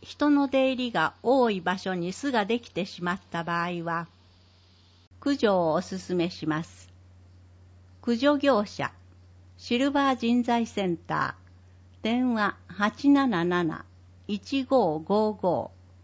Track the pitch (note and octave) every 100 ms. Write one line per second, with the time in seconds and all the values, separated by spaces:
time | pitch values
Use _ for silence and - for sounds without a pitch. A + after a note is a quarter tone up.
0 | - - D4 C#4+ C#4 C4+ C4 B3+ B3 F#3
1 | D#3+ - A#3 C4+ A#3 F#3+ F3 F#3+ G3 F#3
2 | E3+ - C#4+ A#3+ G3+ A#3+ A#3+ - F#3+ -
3 | F3 F#3 - E3+ E3+ E3+ F3 F3 E3 E3
4 | E3 _ _ _ _ _ _ _ _ _
5 | _ - C#4+ C#4 A3 F#3+ E3 D#3 - F#3
6 | - F3+ E3+ - D#3 D#3 E3 - - -
7 | - - - - - - - - - -
8 | - A#3 C#4 D4 C#4 A3+ G3+ - - -
9 | - - - - - - - A#3+ C#4 C#4
10 | C4+ B3+ A#3 A#3+ A#3+ A#3 A3+ - F#3 E3
11 | - D#3 C#3 - - - - - - -
12 | A3 A#3+ B3+ A3+ G3+ - - F3 G#3 -
13 | C#4+ C#4 C4 F3+ F3 F3+ E3 D#3+ - -
14 | - - - G3+ - C4+ B3+ C4+ F#3 D#3
15 | D#3+ G#3 G#3+ G3+ F#3 C#3 - - - -